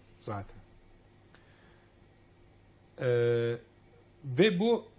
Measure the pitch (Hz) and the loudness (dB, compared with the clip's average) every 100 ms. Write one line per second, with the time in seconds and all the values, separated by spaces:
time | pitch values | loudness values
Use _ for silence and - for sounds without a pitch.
0 | - - - 101 98 - - - - - | -18 -16 -10 -10 -10 -16 -20 -20 -20 -20
1 | - - - - - - - - - - | -20 -20 -20 -20 -20 -20 -20 -20 -20 -20
2 | - - - - - - - - - - | -20 -20 -20 -20 -20 -20 -20 -20 -20 -6
3 | 127 120 120 120 117 120 - - - - | 0 2 2 2 0 -4 -10 -20 -20 -20
4 | - - 139 127 214 175 220 233 - | -20 -18 -4 2 4 4 0 0 -4